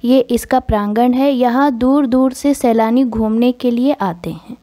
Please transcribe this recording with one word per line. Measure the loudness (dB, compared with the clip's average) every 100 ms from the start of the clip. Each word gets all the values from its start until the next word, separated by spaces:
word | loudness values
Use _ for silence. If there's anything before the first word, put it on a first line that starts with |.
ये | 2 2
इसका | 2 -4 0 -4
प्रांगण | 0 -4 -2 0 0
है, | 2 0
यहाँ | 2 0 2 0
दूर | 0 0 2 2
दूर | 2 0
से | 0 -2
सैलानी | 0 0 2 2 0
घूमने | 0 -2 -2 0 0
के | 0 -2
लिए | -2 -2
आते | -2 -4 -6 -10
हैं। | -12 -16 -20